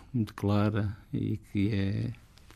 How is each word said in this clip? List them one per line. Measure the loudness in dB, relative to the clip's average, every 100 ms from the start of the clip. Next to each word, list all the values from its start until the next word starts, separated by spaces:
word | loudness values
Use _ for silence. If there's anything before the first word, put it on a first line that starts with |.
| -6
muito | -2 -2
clara | 0 2 4 4 2 -2 -6 -8
e | -4 -2 -4 -4
que | 0 2
é, | 2 0 -2 -4 -6 -16 -20 -20